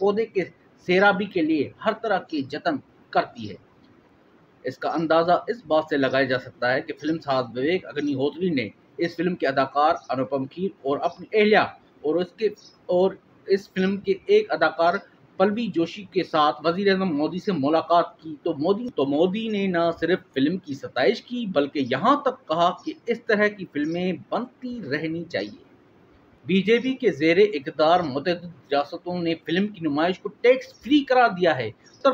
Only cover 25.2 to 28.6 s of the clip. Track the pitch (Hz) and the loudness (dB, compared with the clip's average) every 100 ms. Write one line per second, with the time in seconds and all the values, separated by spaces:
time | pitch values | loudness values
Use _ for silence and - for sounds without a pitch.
25.2 | 170 110 104 101 - _ _ _ _ _ | -6 -6 -6 -12 -20 _ _ _ _ _
26.2 | _ _ 127 190 190 233 254 262 233 135 | _ _ -2 0 2 2 0 -2 -2 2
27.2 | 160 170 208 147 139 156 156 175 165 131 | 4 4 4 2 -6 0 4 4 2 -4
28.2 | 139 170 175 156 | -4 -4 -8 -18